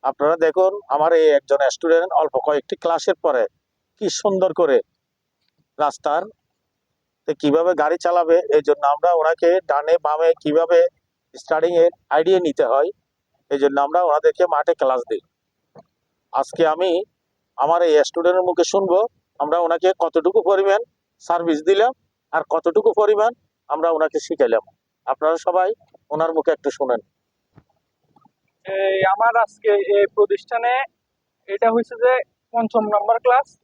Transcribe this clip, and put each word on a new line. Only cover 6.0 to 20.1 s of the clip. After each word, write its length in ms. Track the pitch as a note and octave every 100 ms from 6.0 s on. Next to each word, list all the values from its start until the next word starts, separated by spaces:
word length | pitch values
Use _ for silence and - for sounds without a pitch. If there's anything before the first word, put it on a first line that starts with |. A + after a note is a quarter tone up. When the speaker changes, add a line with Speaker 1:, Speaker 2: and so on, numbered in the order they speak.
| D3+ D3+ G3+ _ _ _ _ _ _ _ _ _ -
Speaker 1:
তে 60 | D3+
কিভাবে 300 | D3 D3+ E3+ E3+
গাড়ি 160 | D3 E3+
চালাবে, 320 | F3 F3 E3 E3+ D3+ D3
এই 60 | D3
জন্য 140 | D3 C#3+
আমরা 160 | C#3+ F3 E3+
ওনাকে 300 | D#3 E3 E3+ F3+ -
ডানে 260 | C#3+ D3 E3+ D3+
বামে 240 | D#3 E3 E3
কিভাবে 360 | D3+ D3+ E3 E3+ E3+ _ _ _ _
স্টার্টিং 380 | - - D#3+ E3 F3
এর 80 | E3+ E3+ _
আইডিয়া 260 | C#3+ D#3+ F#3 E3+
নিতে 180 | C#3 C3+
হয়, 160 | C3+ D#3+ - _ _ _ _ _
এই 100 | C#3+
জন্য 140 | C#3 C#3 C#3+
আমরা 140 | E3 F3
ওনাদেরকে 360 | D3+ D#3+ - F3+
মাঠে 180 | D3 D3+ E3+
ক্লাস 200 | C3+ C3 A#2+
দিই। 120 | A2 _ _ _ _ _ - _ _ _ _ _
আজকে 300 | - C#3 - D#3+
আমি 160 | D#3 F#3 E3+ G#3 _ _ _ _ -
আমার 220 | C#3+ E3+ F3
এই 60 | D3+ C#3
স্টুডেন্টের 380 | - E3+ F3+ F3+
মুখে 160 | E3+ E3+
শুনবো 260 | G3 F#3+ F3+ A#3 _ _ _
আমরা 180 | D3 E3+ E3+
ওনাকে 220 | E3+ F#4 -
কতটুকু 380 | E3+